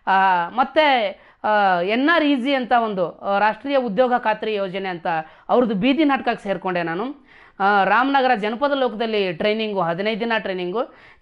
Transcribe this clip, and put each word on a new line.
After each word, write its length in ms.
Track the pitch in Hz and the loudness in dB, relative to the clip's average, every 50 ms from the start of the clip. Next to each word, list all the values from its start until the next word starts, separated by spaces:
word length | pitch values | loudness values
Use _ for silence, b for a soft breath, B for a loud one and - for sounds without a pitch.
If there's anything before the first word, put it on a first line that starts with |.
| - - | -2 0
ಆ, 420 | 190 190 190 190 185 175 170 175 | 2 4 4 4 2 2 0 -4
ಮತ್ತೆ, 680 | 190 226 262 254 - 320 311 294 269 247 214 185 190 b b b b b - | 0 -2 -2 0 2 2 4 4 4 2 0 -2 -6 b b b b b -2
ಆ, 360 | 214 214 208 202 190 185 175 | 0 2 4 4 4 2 2
ಎನ್ 300 | 175 190 214 240 269 302 349 | 0 0 0 0 2 2 2
ಆರ್ 80 | 330 311 | 2 4
ಇ 120 | 285 285 | 2 2
ಜಿ 180 | 262 226 277 285 | 0 0 0 -2
ಅಂತ 180 | 262 247 - 247 240 226 | -2 0 2 2 2 2
ಒಂದು, 360 | 220 208 185 175 156 - - | 0 -2 -2 -4 -4 -4 -8
ಆ, 200 | - 196 196 202 | -4 -2 0 2
ರಾಷ್ಟ್ರೀಯ 380 | 208 220 214 - - 277 285 269 | 2 2 0 -2 -6 -2 0 0
ಉದ್ಯೋಗ 360 | 247 240 190 208 254 247 247 240 | 0 0 0 0 2 2 2 0
ಖಾತ್ರಿ 360 | 247 220 214 214 208 220 214 | 0 -2 -2 -2 -4 -6 -4
ಯೋಜನೆ 360 | 202 196 190 180 196 190 190 | -4 -4 -4 -6 -8 -8 -8
ಅಂತ 180 | 180 170 - 180 165 160 160 B B B B B | -8 -8 -6 -6 -4 -6 -6 B B B B B
ಅವ್ರದ್ದು 260 | 190 233 254 208 233 | 2 2 2 2 0
ಬೀದಿ 280 | 185 196 262 277 311 311 | 0 0 0 2 2 2
ನಾಟಕಕ್ಕೆ 400 | 285 269 254 254 240 226 - - | 2 2 0 -2 -4 -6 -6 -4
ಸೇರ್ಕೊಂಡೆ 400 | 202 190 175 - 185 180 175 170 | -6 -6 -4 -4 -4 -4 -2 -4
ನಾನು. 480 | 165 165 180 226 269 285 - b b b b b b b - | -4 -4 -6 -6 -8 -8 -12 b b b b b b b -2
ಆ, 240 | 190 196 208 202 190 | 0 2 2 2 4
ರಾಮನಗರ 520 | 190 202 226 254 277 277 269 254 254 247 | 4 4 2 2 2 2 2 4 4 2
ಜನಪದ 360 | 208 196 208 233 226 285 277 | 2 0 -4 -4 0 0 0
ಲೋಕದಲ್ಲಿ 600 | 285 277 262 247 214 202 233 220 220 208 196 185 170 | 0 0 0 -2 -2 -4 -4 -2 0 0 0 -2 -2
ಟ್ರೈನಿಂಗು, 480 | 160 208 214 214 226 220 214 208 190 | -2 -2 0 0 0 -2 -4 -2 -2
ಹದಿನೈದು 380 | 170 165 170 170 196 220 226 196 | -2 -2 -2 -2 -2 -4 -4 -2
ದಿನ 120 | 233 233 226 220 | -2 -2 -2 -2
ಟ್ರೈನಿಂಗು. 560 | 190 196 190 185 180 175 180 226 262 - B B B B B B | -2 -4 -6 -4 -4 -4 -4 -4 -6 -6 B B B B B B